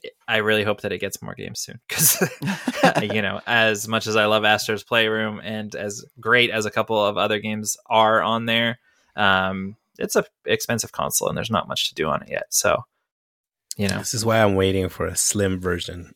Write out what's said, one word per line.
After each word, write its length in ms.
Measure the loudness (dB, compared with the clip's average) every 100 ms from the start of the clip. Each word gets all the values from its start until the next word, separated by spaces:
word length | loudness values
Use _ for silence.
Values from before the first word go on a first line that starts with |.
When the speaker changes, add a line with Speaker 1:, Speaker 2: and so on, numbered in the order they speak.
| -18 -14 -4
Speaker 1:
I 100 | 0
really 260 | 2 2
hope 180 | 0 -2
that 100 | -4
it 60 | -6
gets 240 | -6 -8
more 140 | -12 -12
games 240 | -12 -12
soon. 200 | -12 -16
<laughs> 60 | -8
'Cause, 320 | 0 2 2 -2 -4 -6 -4 -6
<laughs> 360 | 2 2 2
you 180 | 0 -2
know, 180 | -2 -4 0
as 420 | 4 4 2 -2
much 200 | -2 2
as 80 | 2
I 100 | 4
love 200 | 4 4
Astro's 380 | 2 2 -4
Playroom 560 | 0 0 2 0 -4 -6
and 320 | -8 -8 -8 -8
as 280 | -8 -10 -16 -8
great 300 | 2 4 4
as 160 | 2 -2
a 60 |
couple 320 | -2 0 2 2
of 120 | 2
other 200 | 0 0
games 380 | -2 -6 -6 -8 0
are 340 | 4 6 4
on 220 | 2 0 0
there, 320 | 0 0 -4 _ _ _ 0
um, 600 | 2 4 2 -4 -8 -12 _ -10
it's 160 | -2 -2
a 100 | -2 _ -4
expensive 460 | -2 -2 -4 -4
console 360 | -6 -2 -2 -2
and 80 | -4
there's 140 | -2
not 160 | -4 -2
much 220 | -4 -4
to 40 | -2
do 120 | -2
on 160 | -2
it 60 | -4
yet. 160 | -8 -4
So, 340 | 0 2 0 -4 _ _ _ _ _ _ _ _ -4
you 100 | -2
know. 100 | -2
Speaker 2:
This 140 | -4
is 100 | -2 2
why 160 | 4
I'm 140 | 4 4
waiting 340 | 2 2 -2
for 160 | -4 -4
a 100 | -2
slim 440 | 0 0 0 0
version. 540 | -2 -4 -6 -12 -14